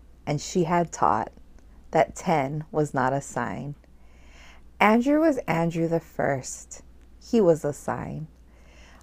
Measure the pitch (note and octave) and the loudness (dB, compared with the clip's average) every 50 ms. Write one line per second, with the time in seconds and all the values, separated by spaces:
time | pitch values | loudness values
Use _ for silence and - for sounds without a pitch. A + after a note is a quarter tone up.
0 | - - - - - - D3 C#3+ - - - F#3 E3+ D#3 F3 F3 E3+ E3+ - - | -10 -20 -20 -12 -6 -4 -4 -4 -4 -4 -2 0 0 2 2 0 0 0 -2 0
1 | - D2+ F#2+ A2 - - - - - - - - - - - - - - - D#3+ | 2 2 2 2 -2 -6 -10 -18 -20 -20 -20 -20 -20 -20 -20 -20 -16 0 2 2
2 | - - - - - F#3+ E3 D3+ C3+ C3+ D3+ D3+ D#3 - - D#3 D3+ C#3+ - C#3 | 2 2 0 -6 -2 0 0 0 0 -2 -4 -6 -8 -4 -2 -2 -2 0 0 0
3 | B2+ B2+ C3+ C#3+ - - - B2+ A#2+ A2 F#2+ - C#3 C#3+ D3 - - - - - | 0 0 0 -2 -4 -6 -6 -6 -6 -6 -6 -8 -10 -12 -12 -14 -18 -20 -20 -20
4 | - - - - - - - - - - - - - - - - - G#3 A3+ A#3+ | -20 -20 -20 -20 -20 -20 -20 -20 -20 -20 -20 -20 -20 -20 -2 2 4 4 4 4
5 | A#3+ C#4 D4 D4+ D#4+ E4 C4+ - - - E3 E3 E3+ E3+ E3+ E3 E3 E3 E3 E3 | 4 2 2 4 4 2 2 0 -2 -2 -2 0 0 0 0 -2 -2 0 0 -2
6 | - - - - D3+ C#3 C#3 C3 - - - - - - - - - - - - | -4 -6 -6 -4 -2 -2 -2 -4 -6 -10 -14 -14 -16 -18 -20 -20 -20 -20 -20 -20
7 | - - - - - - - A#3 G3+ E3+ D#3+ D3 - D3 C#3+ - - - A#2+ B2 | -20 -20 -20 -20 -8 0 2 4 6 4 4 4 0 -6 -6 -6 -8 -8 -8 -6
8 | - E3 C#3+ D3 D#3 - - - - - - - - - - - - - - - | -8 -8 -8 -10 -10 -14 -16 -20 -20 -20 -20 -20 -20 -20 -20 -20 -20 -20 -20 -20